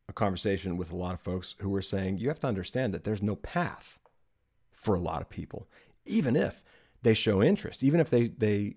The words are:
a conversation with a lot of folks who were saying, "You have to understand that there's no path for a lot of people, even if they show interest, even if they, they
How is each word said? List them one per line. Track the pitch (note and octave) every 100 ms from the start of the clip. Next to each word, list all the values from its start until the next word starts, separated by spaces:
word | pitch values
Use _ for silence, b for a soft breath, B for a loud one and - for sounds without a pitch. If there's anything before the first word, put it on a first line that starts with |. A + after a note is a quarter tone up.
| -
a |
conversation | - G2+ F#2 G#2 F#2+ F#2+ F2
with | F2
a | F2+
lot | F2+
of | F2+
folks | F#2 F#2 - -
who | G2+
were | G2
saying, | - G2 F#2+ F#2+
"You | B2
have | D#3
to | C3+
understand | F#2+ E2+ C3 B2
that | F2
there's | G#2 G#2
no | G#2 G2
path | - F3 E3+ - - - _ _ _ _ _ _ _
for | _ A2+ F2+
a |
lot | E2+ E2
of | -
people, | - D#2 - - b b b -
even | A3 C3+ C#3+
if | G3+ - _ b b b
they | A#2
show | A2 A2 G2
interest, | C3 G3+ - -
even | C3+ D3
if | A#2
they, | A#2+ A#2+
they | - G#2+ G#2 G#2